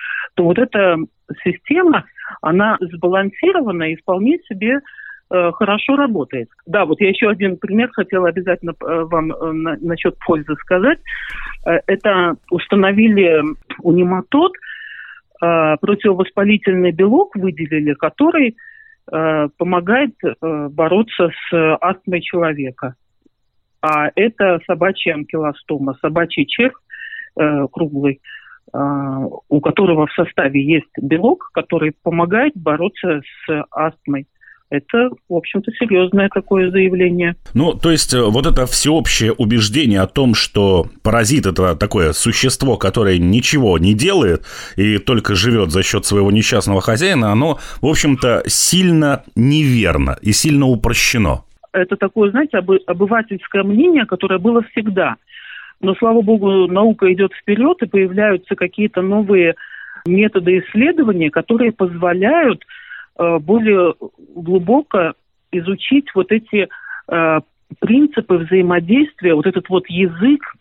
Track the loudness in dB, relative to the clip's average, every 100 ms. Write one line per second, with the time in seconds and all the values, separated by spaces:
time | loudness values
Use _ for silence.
0 | -12 -10 -8 -2 0 2 0 2 2 0
1 | -4 _ -18 -8 -6 -4 -2 2 2 2
2 | -2 -16 -18 -8 -2 0 2 0 -4 -4
3 | 0 0 -2 -2 0 0 -2 -4 -6 -6
4 | -4 0 0 -2 -4 -6 -2 -4 -6 -20
5 | -20 -20 -6 -2 0 0 -2 -2 0 0
6 | 0 -2 -6 -8 -10 _ -4 -2 0 0
7 | 0 2 0 0 -2 -4 -2 -2 -2 -4
8 | -4 -2 -2 -2 -4 -4 -6 -10 -6 -4
9 | -4 -4 -4 -6 -8 -6 -6 -6 -6 -4
10 | -4 -4 -2 -2 -4 -8 -2 0 0 -2
11 | -6 -14 -12 -14 -14 -8 -2 -2 -2 -2
12 | 0 0 0 -2 -6 -6 0 2 2 4
13 | 4 4 4 2 0 -6 -14 -6 0 2
14 | 2 0 0 2 2 -2 -18 -20 -18 -20
15 | -20 -20 _ _ 0 2 2 0 0 0
16 | 0 0 -2 -2 0 0 0 0 0 2
17 | 2 2 0 -2 -4 -4 -4 -2 -2 -2
18 | -4 0 0 2 0 -2 -16 -20 -20 _
19 | -10 -4 -2 0 -2 -4 -2 -2 0 0
20 | 0 -4 -6 -6 -6 -6 -6 -2 0 0
21 | 0 -2 -2 -4 -4 0 0 0 -2 -4
22 | -6 -6 -4 -2 -2 -4 -8 -10 -12 -14
23 | _ _ _ _ _ _ _ _ -2 0
24 | 0 0 -2 0 0 0 -2 -2 -2 -2
25 | -4 -4 -4 -4 -4 -6 -6 -6 -4 -4
26 | -4 -2 -2 -2 -4 0 -2 -2 _ -20
27 | -16 -16 -12 -4 -2 -2 -4 -4 -6 -2
28 | -2 -4 -10 -20 -20 -20 _ -6 -4 -4
29 | -6 -6 -8 -10 -2 0 0 2 2 2
30 | 0 -2 -4 -2 -2 0 0 0 -2 -8
31 | -2 0 0 0 -4 -8 -4 -2 -2 -4
32 | -4 -2 0 0 0 -2 -4 -2 -4 -4
33 | -4 -4 -6 -14 -8 -6 -6 -4 -6 -6
34 | -8 -8 -8 _ _ -20 -8 -8 -2 0
35 | 0 -4 -6 -6 -4 -6 -6 -4 0 2
36 | 2 2 0 -2 -2 0 2 2 2 2
37 | 0 0 -2 -4 -4 0 0 0 2 2
38 | 2 0 2 2 4 2 2 0 0 0
39 | 0 0 0 0 0 2 0 0 2 2
40 | 0 0 2 2 0 0 2 2 0 -4
41 | -2 0 2 2 0 0 0 0 -2 0
42 | 0 0 -2 0 -2 0 -2 0 0 0
43 | 2 2 2 2 2 2 2 4 2 2
44 | 2 2 2 0 -4 -18 -10 -2 0 0
45 | 0 -2 0 0 2 2 2 0 -2 -2
46 | 0 2 2 2 2 0 0 0 0 0
47 | 0 0 2 2 0 -2 -8 -4 -2 0
48 | 2 2 2 0 0 -2 0 2 4 4
49 | 2 0 -4 0 2 4 2 2 2 2
50 | 0 -2 0 0 2 2 2 2 0 0
51 | 0 0 0 -2 -6 _ -6 -2 -2 -2
52 | -2 0 0 2 -2 -2 0 0 0 -2
53 | 0 0 -2 -8 -6 -4 0 2 4 4
54 | 0 -2 -2 0 2 0 0 -4 -4 -2
55 | -2 -4 _ -20 -20 -20 -20 _ -4 0
56 | 2 2 4 2 4 2 2 4 2 4
57 | 2 2 0 -2 -2 2 2 0 0 0
58 | 0 2 0 0 -2 -4 -4 -2 -4 -2
59 | 0 0 2 4 2 0 -8 -20 -20 -10
60 | 0 2 2 2 2 0 0 0 2 2
61 | 2 2 0 -2 0 2 0 0 -2 -2
62 | -2 0 2 2 2 0 -6 -20 -20 -20
63 | -14 -4 0 0 2 2 4 4 2 0
64 | -8 _ -20 -12 -2 0 2 0 0 -2
65 | -2 -4 _ _ _ -6 -4 -4 0 0
66 | 0 -2 0 0 0 -4 -4 -6 -18 -16
67 | -6 -2 0 0 -4 _ -20 -6 2 4
68 | 2 0 0 0 2 2 2 2 2 2
69 | 2 0 0 2 2 -2 -2 -2 -2 -2
70 | -2 2 2 2 0 -8